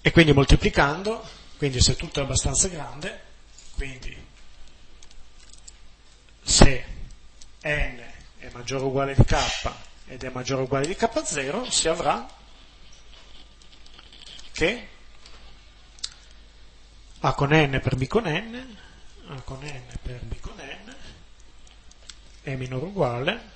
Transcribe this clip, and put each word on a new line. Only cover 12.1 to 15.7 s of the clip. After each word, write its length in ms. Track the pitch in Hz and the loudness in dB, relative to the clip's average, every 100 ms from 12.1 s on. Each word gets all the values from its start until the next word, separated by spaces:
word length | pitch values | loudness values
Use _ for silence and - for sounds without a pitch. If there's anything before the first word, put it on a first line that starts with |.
| 208 233 - - - - - - - - - - - - - - - - - - - - - - | 0 -4 -18 -20 -20 -20 -20 -20 -20 -20 -20 -18 -18 -18 -20 -20 -20 -20 -20 -20 -20 -18 -16 -12
che 380 | - 160 240 208 - - - - - - - - | 0 0 0 -10 -18 -20 -20 -18 -18 -18 -20 -20